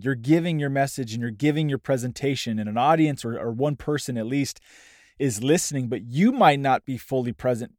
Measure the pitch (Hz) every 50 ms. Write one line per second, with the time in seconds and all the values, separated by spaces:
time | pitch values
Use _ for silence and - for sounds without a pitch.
0 | 101 135 135 117 113 135 160 170 165 175 160 147 147 139 139 139 139 135 - 139
1 | 127 110 110 120 117 120 107 101 143 151 147 156 156 147 139 123 - - 135 123
2 | 123 127 113 - 143 143 139 - - 123 110 110 107 107 107 117 131 151 165 160
3 | 156 151 135 - - 117 117 - - 117 113 117 139 151 143 - - 151 151 139
4 | - - 123 117 110 117 135 143 135 - - - _ - - - - - - -
5 | _ _ _ - 143 131 107 101 120 139 147 135 - - 143 135 127 113 127 101
6 | 107 117 120 151 196 247 262 262 202 156 143 139 139 135 135 - - - 127 113
7 | - - 139 131 120 123 113 - - 127 123 110 120 - _